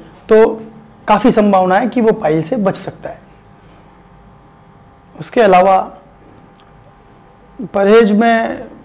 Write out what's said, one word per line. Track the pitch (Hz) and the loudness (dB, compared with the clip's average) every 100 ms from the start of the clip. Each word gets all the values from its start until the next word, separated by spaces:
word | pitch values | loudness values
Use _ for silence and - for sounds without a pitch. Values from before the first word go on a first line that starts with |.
| - - - | -20 -14 0
तो | 220 226 - - - - - - | 2 2 -2 -14 -20 -20 -10 -2
काफ़ी | 202 247 | 0 2
संभावना | 220 208 190 185 190 | 2 2 2 2 0
है | 240 | -2
कि | 247 | 0
वो | 220 | 0
pile | - 156 160 | 0 -2 -2
से | 156 | -4
बच | 262 190 | -4 -4
सकता | - - - - | -4 -10 -14 -18
है। | - - - - - - - - - _ - - - _ _ _ - - - _ - | -18 -20 -20 -20 -20 -20 -20 -20 -20 _ -20 -20 -20 _ _ _ -20 -20 -20 _ -16
उसके | - 247 | -6 0
अलावा | 208 180 190 190 - - - _ - - - _ - - - _ _ - _ _ _ - 196 | 2 4 2 0 -4 -14 -20 _ -20 -20 -20 _ -20 -20 -20 _ _ -20 _ _ _ -16 -8
परहेज | 202 196 226 208 | -2 4 4 4
में | 208 233 226 226 - - - | 2 0 0 -4 -10 -16 -20